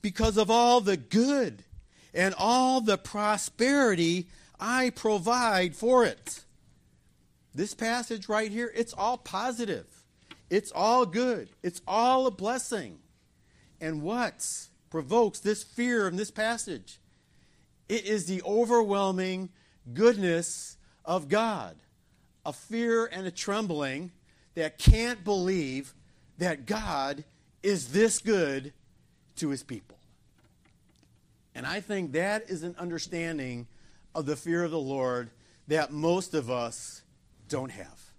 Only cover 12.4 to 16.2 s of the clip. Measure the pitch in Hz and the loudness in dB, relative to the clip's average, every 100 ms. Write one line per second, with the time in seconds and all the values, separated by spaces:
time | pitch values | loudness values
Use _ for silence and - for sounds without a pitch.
12.4 | 190 254 - 214 127 80 _ _ _ _ | -4 -4 -4 -6 -8 -14 _ _ _ _
13.4 | _ _ _ _ 160 156 151 233 226 - | _ _ _ _ -6 -4 -4 -2 -2 -4
14.4 | - - - _ _ 160 135 220 220 - | -8 -8 -12 _ _ -8 0 2 2 0
15.4 | 196 208 - - 247 240 196 180 | -2 -2 -4 -4 0 2 0 -2